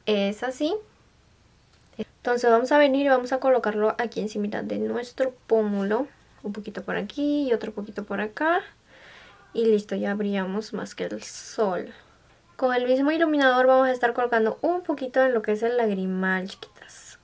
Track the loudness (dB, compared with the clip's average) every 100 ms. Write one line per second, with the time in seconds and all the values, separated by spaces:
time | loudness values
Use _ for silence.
0 | -2 0 0 -4 -8 -4 -2 -4 -8 _
1 | _ _ _ _ _ _ _ _ _ -14
2 | -14 _ -2 2 4 4 6 6 6 4
3 | 4 2 2 0 2 2 2 0 0 0
4 | -4 -4 -6 -4 -6 -6 -6 -4 -4 -4
5 | -6 -4 -4 -4 0 0 2 -2 -2 -2
6 | -4 _ _ _ -12 -10 -12 -10 -6 -6
7 | -6 -4 -2 0 0 -2 -4 -10 -10 -10
8 | -6 -6 -6 -2 0 0 -2 _ _ -20
9 | -20 -20 -20 -20 _ -2 2 2 0 -4
10 | -2 -2 -2 -2 -2 -6 -6 -8 -10 -8
11 | -8 -8 -12 -14 -10 -2 -2 -2 -6 -14
12 | _ _ _ _ _ -4 0 2 2 2
13 | 2 2 2 4 4 6 6 6 4 2
14 | 0 0 0 2 2 0 -2 -2 -2 -4
15 | -2 2 2 2 0 0 0 0 0 0
16 | -2 -2 0 0 -4 -12 -20 -20 -20 -20
17 | -20 -20